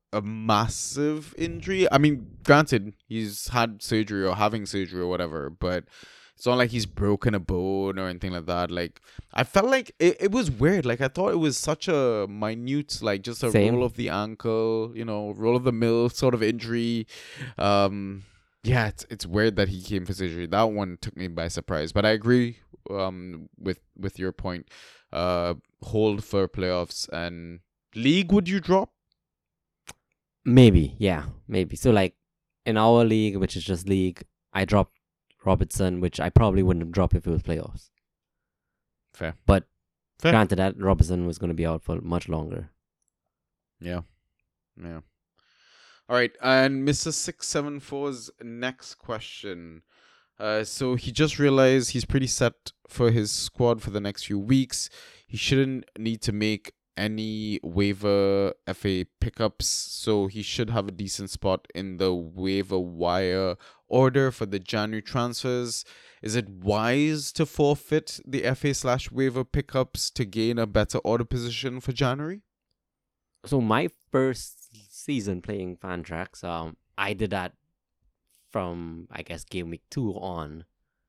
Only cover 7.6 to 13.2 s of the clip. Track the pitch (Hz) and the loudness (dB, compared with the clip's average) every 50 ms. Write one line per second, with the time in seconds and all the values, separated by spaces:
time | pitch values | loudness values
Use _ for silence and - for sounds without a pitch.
7.6 | 92 95 98 98 98 98 95 95 95 92 90 87 95 92 90 87 80 82 87 87 | -2 -2 -2 -2 -2 -2 -4 -4 -6 -6 -6 -6 -6 -6 -6 -6 -4 -4 -2 -2
8.6 | 90 85 87 87 85 82 - - _ _ - - - _ - - 120 - - 196 | -2 -2 -2 -4 -6 -6 -8 -14 _ _ -20 -20 -20 _ -4 -4 -4 2 2 2
9.6 | 196 254 269 262 247 - - - 160 175 - - 175 196 196 262 233 156 127 104 | 4 4 2 2 0 -4 0 4 4 4 4 4 0 0 2 2 0 0 0 2
10.6 | 127 160 196 190 139 123 117 117 135 131 - 170 190 208 - 175 160 151 127 - | 2 2 2 2 0 0 -2 0 -2 -2 -2 -2 -2 0 0 2 0 0 0 0
11.6 | - 151 156 151 - 190 170 143 135 123 113 107 98 98 101 104 107 107 113 113 | -2 -4 -4 -2 -2 0 0 2 2 2 2 0 -2 -4 -4 -6 -4 -4 -4 -6
12.6 | 120 127 139 147 143 - - - - 110 101 98 | -4 -4 -4 -4 -4 -4 -8 -4 -2 -2 -2 -2